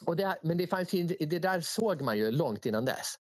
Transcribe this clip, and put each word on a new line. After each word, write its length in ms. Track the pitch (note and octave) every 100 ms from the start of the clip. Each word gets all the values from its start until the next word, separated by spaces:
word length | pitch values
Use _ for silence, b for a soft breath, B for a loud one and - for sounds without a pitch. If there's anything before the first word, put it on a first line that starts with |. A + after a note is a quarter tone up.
| -
Och 100 | E3+
det, 240 | G3 -
men 140 | D#3+ F3
det 100 | F3
fanns 260 | F#3 F3+
ju, 100 | F#3 F3
det 320 | F3+ D3+ F3
där 220 | F#3 F#3
såg 400 | D#3 - A3 D#3
man 160 | C3 G#2
ju 140 | A2
långt 340 | C3+ C#3+ G2+ B2
innan 200 | G#2+ B2+
dess. 300 | - - -